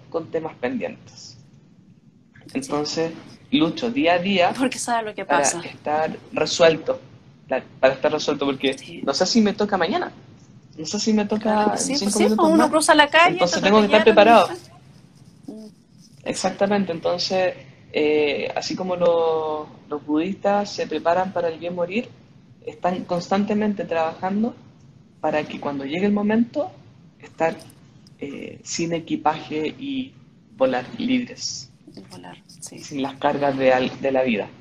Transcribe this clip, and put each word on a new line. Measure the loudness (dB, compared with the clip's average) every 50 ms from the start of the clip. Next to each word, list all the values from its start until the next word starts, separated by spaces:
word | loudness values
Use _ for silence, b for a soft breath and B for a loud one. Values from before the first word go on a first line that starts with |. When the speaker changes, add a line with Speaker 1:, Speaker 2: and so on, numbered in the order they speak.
| -12 -10
Speaker 1:
con | -8 -8 -6 -6
temas | -6 -6 -6 -8 -8
pendientes. | -6 -6 -6 -4 -4 -6 -8 -10 -12 -20 -20 -20 -20 -20 -20 -20 -20 -20 -20 -20 -20 -20 _ _ _ _ -20 _ _ _ _ _ _ _ _ -20 -20 -18
Speaker 2:
Sí. | -12 -10
Speaker 1:
Entonces, | -10 -6 -4 -4 -4 -4 -4 -4 -4 -4 -4 -6 -10 -18 -20 -20 -20 -6 -2
lucho | 0 2 2 0 0 -2 -4 -2
día | 0 0 2 2 2
a | 2
día | 2 2 2 4 2 2 2 0
Speaker 2:
Porque | -2 -2 -2 -4
sabe | -4 -2 -2 -2 -2 -4
lo | -8
que | -8 -4
Speaker 1:
para | 0 0 2
Speaker 2:
pasa. | 2 0 -2 -4
Speaker 1:
estar | -8 -12 -14 -10 -6 -2 -2 0 0 -2 -4 -8 -14 -8
resuelto, | -4 -2 -2 -2 2 4 6 6 6 4 0 -6 -6 -6 -10 -18 -20 -20 -20 -20 -20 -20 -8 -6
la, | -6 -6 -6 -8 0 2
para | 4 4 4
estar | 2 0 0
resuelto, | 0 0 -2 -2 -2 0 -2
porque | -2 -2 0 0 -2 -2 -2
Speaker 2:
Sí. | -8 -16 -14 -6 -4
Speaker 1:
no | -2
sé | 0 0 0
si | 2 4 4
me | 4 4
toca | 2 0 -2 -2 0
mañana, | 0 0 0 0 -2 -4 -6 -10 -14 -20 -20 -20 -20 -20 -20 -20 -20 -20 -18 -16 -12
no | -8
sé | -6 -6 -2
si | 0 2
me | 2 2 2
toca | 0 -2 -2
Speaker 2:
Claro | 0 0 0 2 2 2
que | 0
Speaker 1:
en | 0 -2
Speaker 2:
sí, | -2 -4
Speaker 1:
cinco | -2 -2
Speaker 2:
pues | 0 2
sí, | 2 4
Speaker 1:
minutos | 4 4 4
Speaker 2:
pues | 4 6 6
uno | 6 4
Speaker 1:
más. | 4
Speaker 2:
cruza | 4 2 4 6 6
la | 6 6 6
calle, | 6 6 6 4
Speaker 1:
Entonces | 4 2 0 0 0 2
Speaker 2:
te | 2
Speaker 1:
tengo | 4 6 6
que | 6
estar | 6 4 6
Speaker 2:
atropellaron, | 6 6 6 8 8 8 8 8 6
Speaker 1:
preparado. | 4 0 -8 -14 -18 -20 -20 -20 -20 -20 -20 -20 -20 _ -20 -20 -20 -20 -20 -18
Speaker 2:
¿no? | -18 -16
Mm. | -16 -18 -20 -20 _ _ _ _ -20 -20 _ -20 -12 -8
Speaker 1:
Exactamente, | -8 -4 -4 -4 -4 -2 0 0 2 2 0 0 -2
entonces, | -4 -4 -2 -2 -2 -2 -2 -2 0 0 0 0 -2 -6 -12 -20 -20 -20 -18 -6
eh, | -2 0 2 2 2 2 2 2 0 -2 -4 -6 -6
así | -6 -6 -6 -6
como | -6 -4 -4 -2
lo, | 0 2 2 2 2 2 2 0 0 -2 -4 -6 -6 -8 -12 -16 -20 -12 -10
los | -10 -8 -4
budistas | -2 0 0 0 -2 -4 -2 0 0 2 0 0 -4
se | -6 -8 -6 -4
preparan | -6 -2 0 0 0 0 0 -2
para | -2 -2 -2 -2
el | -4 -6
bien | -8 -8 -4
morir, | -4 -4 -4 -4 -4 -6 -6 -10 -20 -20 -20 -20 -20 -20 -20 -20 -16 -14
están | -14 -8 -4 -4 -4 -2 -4 -4
constantemente | -4 -4 -4 -2 -2 0 0 0 0 0 0 0 -2 -2 -4 -4
trabajando | -4 -2 0 0 -2 -4 -6 -6 -4 -2 -2 -2 -2 -4 -8 -16 -20 -20 -20 -20 -20 -20 -20 -20 _ _ _
para | -4 -2 -2 -2 -2
que | -4 -8 -8
cuando | -8 -6 -6 -6 -6
llegue | -6 -4 -2 0
el | 0
momento, | 0 0 0 2 2 2 2 0 -2 -4 -6 -6 -8 -16 -20 -20 -20 -20 -20 -20 _ _
estar | -20 -16 -6 -2 -2 -2 -2 -6 -12 -20 -20 -20 -20 -20 -20 -20 -20 -20 -18 -14 -14
eh, | -12 -12 -12 -14 -14 -16 -16 -12
sin | -10 -6 -6 -4 -4
equipaje | -4 -4 -4 -4 -6 -2 -2 -2 -2 -2 -6 -8 -6 -4 -4 -6 -6 -8
y | -8 -6 -6 -6 -6 -8 -12 -20 -20 -20 _ _ _ _ -4
volar | 0 0 0 0 -2 -4 -8 -8 -6
libres. | -2 0 0 0 -2 -4 -8 -10 -10 -10 -10 -12 -14 -18 -20 _ _ -20 -20
Speaker 2:
Y | -20
volar, | -20 -20 -20 -20 -18 -20 -20 -20 -20 -20 -20 -20
sí. | -18 -18 -16 -16
Speaker 1:
Sin | -16 -10 -8 -6
las | -6 -6 -4
cargas | -2 -2 0 0 0 0 0 0
de | 2 4 4
al-, | 4 4 2 -2 -4 -4
de | -4 0
la | 0 2
vida | 2 0 0 -2 -4 -6 -10 -18